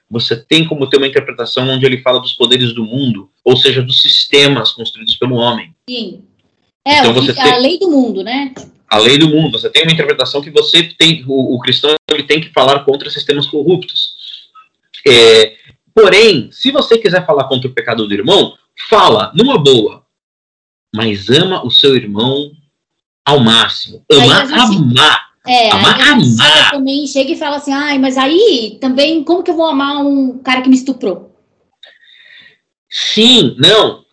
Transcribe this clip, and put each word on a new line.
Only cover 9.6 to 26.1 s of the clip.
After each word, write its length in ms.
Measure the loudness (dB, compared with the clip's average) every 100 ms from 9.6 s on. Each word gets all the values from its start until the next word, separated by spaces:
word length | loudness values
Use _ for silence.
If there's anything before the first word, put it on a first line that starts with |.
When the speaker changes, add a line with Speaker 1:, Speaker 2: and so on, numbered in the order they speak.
Speaker 1:
Você 100 | -2
tem 120 | 0
uma 100 | 0
interpretação 500 | 0 -2 -2 -4 -6
que 80 | -2
você 320 | 0 2 0
tem, 400 | -2 0 0 0 -2
o, 260 | -2 -2
o 60 | -4
cristão, 340 | -2 -2 0 -2 -2
ele 140 | -6
tem 160 | -2 -2
que 100 | -2
falar 300 | 0 2 2
contra 300 | 0 -2 -6
sistemas 360 | -6 -4 -4 -4
corruptos. 680 | -2 0 0 -2 -6 -6 -8 -20 -20 _ -20 _ _ _ -2 2
É, 480 | 6 6 6 2 -4 _ _ _
porém, 560 | 4 6 6 4 2 -4
se 220 | -6 -2
você 260 | -2 0 0
quiser 260 | 2 -2
falar 200 | 0 -2
contra 240 | -2 -6 -6
o 60 |
pecado 340 | -6 -6 -6 -4
do 60 |
irmão, 420 | -4 0 2 0 -6 _ -18 0
fala, 420 | 2 4 2 0 0
numa 220 | 0 2
boa. 460 | 4 4 0 -6 _ _ _ _ _ _ _ _ _
Mas 360 | -6 -4 -4 0
ama 360 | 0 0 -4
o 60 | -2
seu 240 | 0 2
irmão 560 | 2 -2 -4 -2 -4 -8 -16 _ _ _ _ _ _
ao 140 | 0 2
máximo. 680 | 4 2 0 -6 -12 -12 2
Speaker 2:
Aí 80 | 4
Speaker 1:
Amar, 240 | 4 2
Speaker 2:
a 40 | 0
gente 300 | 0 0 2
Speaker 1:
amar. 480 | 0 2 2 0 -6 _ -2
Speaker 2:
É, 160 | 0
aí 60 | 2
a 40 | 2
Speaker 1:
Amar, 420 | 0 2 2